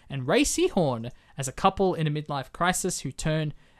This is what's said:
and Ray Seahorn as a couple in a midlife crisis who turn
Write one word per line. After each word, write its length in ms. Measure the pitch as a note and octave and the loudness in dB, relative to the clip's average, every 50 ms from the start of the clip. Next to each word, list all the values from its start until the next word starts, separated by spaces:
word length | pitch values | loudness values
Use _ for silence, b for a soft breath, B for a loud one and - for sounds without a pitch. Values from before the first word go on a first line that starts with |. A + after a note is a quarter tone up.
| b - | b -10
and 200 | C#3 C3+ B2+ B2+ | -8 -4 0 2
Ray 160 | F3+ B3 D4 | 2 4 4
Seahorn 680 | - - - F4 F4+ - G#3 E3 C#3+ B2 A2+ A2+ B2 b b b b b | 2 2 2 0 2 2 2 2 2 0 -2 -6 -8 b b b b b
as 120 | - C3+ D3 | -8 -8 -8
a 40 | - | -2
couple 420 | - - G3 F#3+ - G3 F#3 F3 | 2 2 2 4 4 2 2 2
in 120 | - D#3 | 2 0
a 40 | D3+ | -2
midlife 420 | D3 D3+ D3 - D3 C#3 B2+ - - | -2 -2 -4 -4 -6 -6 -6 -8 -4
crisis 480 | - E3+ F3+ F3+ - - F#3 - - | 0 0 2 2 0 -2 -4 -4 -4
who 100 | - C#3 | -6 -8
turn 440 | B2+ - - D#3+ D#3 D#3+ D#3 D3+ C#3+ b b b b b | -6 -4 -2 0 0 0 0 -2 -6 b b b b b